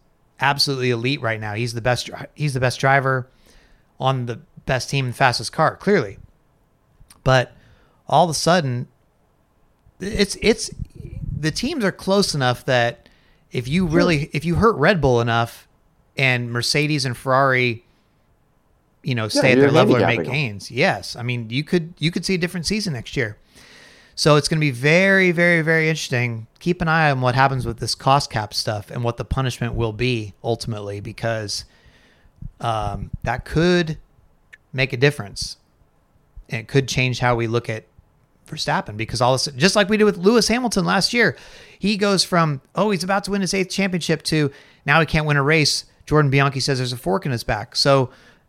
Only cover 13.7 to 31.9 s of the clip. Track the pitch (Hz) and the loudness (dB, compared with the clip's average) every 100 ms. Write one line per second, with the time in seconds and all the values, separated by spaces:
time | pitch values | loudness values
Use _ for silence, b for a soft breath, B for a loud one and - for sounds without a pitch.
13.7 | 170 180 165 175 151 160 151 160 156 220 | 0 2 2 4 2 -2 -6 -2 2 2
14.7 | 202 156 190 139 120 117 117 117 - _ | 4 2 4 4 2 2 0 -2 -6 _
15.7 | _ _ _ _ - 135 123 120 117 107 | _ _ _ _ -2 0 0 -2 -4 0
16.7 | 147 147 151 131 117 135 131 139 127 123 | 0 0 0 -2 -4 0 2 4 4 2
17.7 | 113 _ _ _ _ _ _ _ _ _ | -2 _ _ _ _ _ _ _ _ _
18.7 | _ _ _ - 120 110 285 139 127 139 | _ _ _ -4 -4 -2 2 4 6 6
19.7 | 143 120 123 90 - - 139 131 101 - | 6 6 4 2 0 -2 -2 -4 -6 -8
20.7 | 120 180 110 - - 120 120 110 123 151 | -2 0 -2 -8 -8 -6 -6 -4 -6 -2
21.7 | 180 160 - 151 185 170 185 170 180 151 | -2 -2 -4 -4 -2 -2 -2 -2 -4 -4
22.7 | 214 202 127 - 139 110 107 b b b | -4 -4 -6 -6 -6 -6 -8 b b b
23.7 | b b b b - 170 151 - 160 151 | b b b b 0 4 4 4 0 0
24.7 | 120 143 170 196 190 185 165 175 170 156 | 0 2 4 4 4 4 4 2 2 2
25.7 | 160 160 156 - 123 120 113 113 _ 170 | 0 0 -2 -2 -2 -2 -6 -12 _ -4
26.7 | 175 165 160 156 131 127 123 139 135 117 | -2 0 2 2 2 0 4 2 2 -6
27.7 | 110 117 - - 139 - 113 104 - - | -6 -6 -2 2 2 2 -6 -6 -6 -6
28.7 | 107 - 123 117 - 113 - 131 - 117 | -6 -8 -4 -4 -4 -4 -2 -2 -4 -6
29.7 | 113 113 107 123 120 104 - 117 113 - | -2 -4 -2 -2 -2 -6 -8 -4 -4 -4
30.7 | 107 101 101 104 101 117 113 104 - - | -8 -8 -10 -10 -6 -4 -4 -6 -10 -12
31.7 | b b | b b